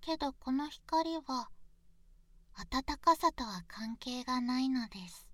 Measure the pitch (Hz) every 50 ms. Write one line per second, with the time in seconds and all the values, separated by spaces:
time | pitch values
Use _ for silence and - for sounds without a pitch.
0 | - - 320 320 302 277 269 - - 262 254 269 294 302 - - - - - 320
1 | 330 330 330 320 - - 262 254 233 - - - - - - - _ - - -
2 | - - - - - _ - - - _ - - - - - 262 262 - - -
3 | - - 330 - - 339 320 - 247 220 196 180 170 - - 208 220 220 233 233
4 | - 254 247 247 247 254 254 254 247 240 254 254 262 269 262 254 233 214 - 196
5 | 185 175 175 - - -